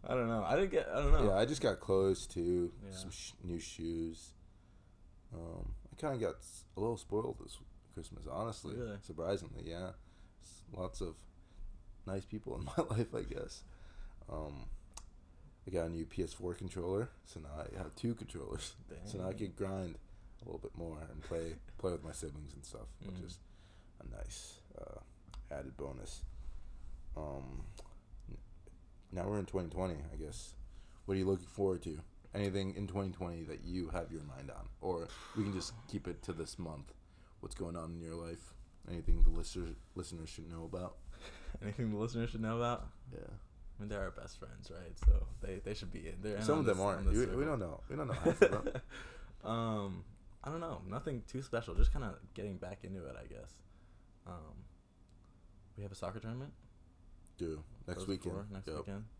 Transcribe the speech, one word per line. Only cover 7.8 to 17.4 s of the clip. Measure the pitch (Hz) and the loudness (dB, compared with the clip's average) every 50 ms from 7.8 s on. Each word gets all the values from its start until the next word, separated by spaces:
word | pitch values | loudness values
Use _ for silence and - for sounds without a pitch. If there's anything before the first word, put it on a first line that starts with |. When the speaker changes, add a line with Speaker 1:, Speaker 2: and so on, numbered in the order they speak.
| - - - | -20 -12 -12
Speaker 2:
Christmas, | - 80 - - - - 67 | -10 -10 -10 -10 -8 -6 -4
honestly. | 65 87 110 117 104 - - 76 - | -2 -2 -2 -2 -4 -6 -6 -6 -4
Speaker 1:
Really? | 120 120 110 101 101 | -4 -4 -4 -4 -6
Speaker 2:
Surprisingly, | - - 82 78 82 87 101 95 85 - - - 82 | -8 -8 -4 -2 2 2 2 0 0 -6 -8 -8 -6
yeah. | 82 82 85 92 92 95 - - - - - - - - - | -6 -4 -4 -6 -6 -8 -10 -16 -20 -20 -20 -20 -20 -20 -20
S-, | - - - - - - | -18 -18 -18 -18 -14 -12
lots | - 90 90 92 - - | -6 -4 -4 -4 -2 -4
of | 104 85 80 - - - - - - - - - - - - - - - - - - | -4 -4 -4 -8 -16 -18 -18 -20 -20 -20 -12 -10 -8 -8 -8 -12 -14 -16 -16 -10 -6
nice | 95 98 98 95 | -4 -4 -4 -4
people | - - 107 - - - | -4 -8 -8 -6 -4 -4
in | - - | -4 -4
<laughs> | 135 - | 0 2
my | - 160 - 101 | 0 2 2 2
life, | 110 117 - - | 2 2 0 0
I | 117 95 | -4 -4
guess. | - - - - - - - - - - - - - - - - - - - - - | -2 -4 -6 -6 -6 -8 -12 -14 -16 -16 -16 -16 -14 -12 -10 -10 -10 -12 -12 -10 -8
Um, | - 78 76 73 73 67 62 - - - - - - - - - - - - - - - - - - - - | -6 -6 -6 -6 -8 -8 -8 -8 -8 -8 -10 -14 -16 -16 -16 -16 -18 -20 -20 -20 -20 -20 -20 -20 -20 -14 -8
I | - | -2
got | 92 87 82 | 0 2 2
a | 82 | 2
new | 85 82 80 | 0 -2 -4
P | 76 - - 90 | -4 -2 -2 -2
S | - - | -2 -2
four | - 90 90 87 | -4 -4 -4 -2
controller, | - 98 90 - 95 85 90 95 101 120 127 - - - | -2 -6 -6 -4 -2 0 2 2 0 0 -2 -6 -16 -18
so | - - - | -14 -12 -12